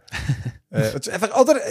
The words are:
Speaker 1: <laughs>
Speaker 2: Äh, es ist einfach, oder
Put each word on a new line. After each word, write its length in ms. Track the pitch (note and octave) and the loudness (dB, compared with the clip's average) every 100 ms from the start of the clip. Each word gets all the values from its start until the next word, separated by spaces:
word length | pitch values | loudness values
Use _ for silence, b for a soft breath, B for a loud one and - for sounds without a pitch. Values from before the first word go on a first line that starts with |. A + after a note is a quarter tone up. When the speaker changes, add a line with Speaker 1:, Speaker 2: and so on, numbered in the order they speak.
Speaker 1:
<laughs> 40 | B B B B2 B2 - _ | B B B -4 -6 -14 _
Speaker 2:
Äh, 100 | A2 | -2
es 120 | A2 | -2
ist 160 | B2+ - | -2 -6
einfach, 260 | F3+ G3+ C4 | -4 0 4
oder 200 | B3+ C#4 - | 4 4 2